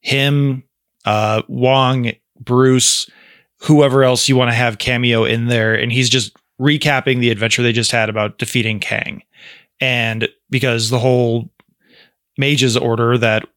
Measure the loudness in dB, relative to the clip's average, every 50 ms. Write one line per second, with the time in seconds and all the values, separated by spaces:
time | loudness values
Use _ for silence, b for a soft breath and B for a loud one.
0 | _ -2 -2 0 0 0 0 0 0 -2 -2 -6 -10 _ _ _ _ _ _ _
1 | _ -2 0 0 0 0 -2 -2 -4 -6 -6 0 2 2 4 4 2 2 0 -2
2 | -4 -4 -6 _ _ _ _ _ -6 -2 2 4 4 4 4 2 2 0 -2 -2
3 | -6 b b b b b b b b b b _ 0 2 4 6 6 4 4 4
4 | 2 2 2 0 0 0 2 2 2 0 0 0 0 -2 -2 -4 -4 -4 -2 0
5 | 0 0 2 2 2 0 0 -2 0 0 0 0 0 0 0 0 -2 -2 -2 -2
6 | 0 0 0 -2 -2 -4 _ _ _ _ _ _ 0 0 0 2 0 0 0 0
7 | 0 0 0 2 2 0 0 0 -2 -2 -2 0 0 0 0 0 -2 0 0 0
8 | -2 0 -2 -4 -4 -4 -4 _ -10 -4 -2 -2 -2 -2 -4 -6 -6 -6 -4 -6
9 | -6 -8 -12 -16 _ _ B B B B B B B B B _ -2 -2 0 0
10 | -2 -4 -4 -4 -6 -6 _ _ _ _ -4 -2 0 0 -2 -2 -2 -2 -2 -2
11 | 0 2 2 2 2 0 0 -2 -4 -8 _ _ _ _ _ b b b b b
12 | b b b b _ _ _ -4 -2 0 0 2 0 0 0 0 0 -2 -2 0
13 | 0 0 2 2 2 2 2 0 -2 -6 _